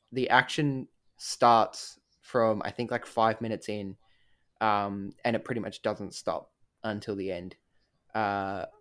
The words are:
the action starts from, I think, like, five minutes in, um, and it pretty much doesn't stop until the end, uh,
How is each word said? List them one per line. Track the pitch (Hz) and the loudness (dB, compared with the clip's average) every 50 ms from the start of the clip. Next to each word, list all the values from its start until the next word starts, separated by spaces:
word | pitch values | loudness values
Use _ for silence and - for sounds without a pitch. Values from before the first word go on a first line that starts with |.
| _ _ | _ _
the | - 127 127 - | -4 -2 2 4
action | - 127 123 - - - 151 143 135 131 127 - _ _ _ _ _ - | 6 6 6 4 2 0 0 0 0 -2 -6 -10 _ _ _ _ _ -14
starts | - - - - - 117 117 113 107 - - - - - - - _ _ _ _ | -10 -10 0 4 6 8 8 8 6 4 0 -6 -14 -14 -16 -20 _ _ _ _
from, | _ - - 127 113 113 110 101 - | _ -4 0 2 2 4 2 0 -2
I | - | -4
think, | - - 120 113 | -6 -6 -4 -4
like, | 123 117 - - | -4 -6 -6 -4
five | - - 110 113 110 110 | 0 2 4 4 4 2
minutes | 117 113 110 101 - - | -2 -6 -6 -6 -6 -6
in, | 104 104 101 95 95 - _ _ _ _ _ _ _ _ _ _ _ - | -8 -6 -8 -8 -12 -14 _ _ _ _ _ _ _ _ _ _ _ -2
um, | 113 110 104 104 101 101 101 101 98 101 - - - | 0 2 2 2 0 -2 -4 -6 -8 -10 -10 -4 -2
and | 123 117 | 0 0
it | 110 110 | 0 -2
pretty | - 123 117 | -4 -6 -6
much | 104 104 98 - | -6 -6 -8 -6
doesn't | - 110 107 - 104 92 - | -4 -4 -4 -4 -6 -10 -12
stop | - - - 82 78 - - _ _ _ _ _ _ - | -8 -6 -4 -4 -4 -6 -12 _ _ _ _ _ _ -8
until | 110 107 107 104 - 104 | -6 -6 -6 -6 -6 -6
the | 98 95 95 | -6 -6 -6
end, | 92 87 87 92 - - _ _ _ _ _ _ _ _ _ _ - | -6 -8 -10 -12 -16 -18 _ _ _ _ _ _ _ _ _ _ -4
uh, | 110 110 101 101 101 98 98 98 95 - - - - | -2 -2 0 0 -2 -2 -4 -4 -6 -8 -10 -12 -18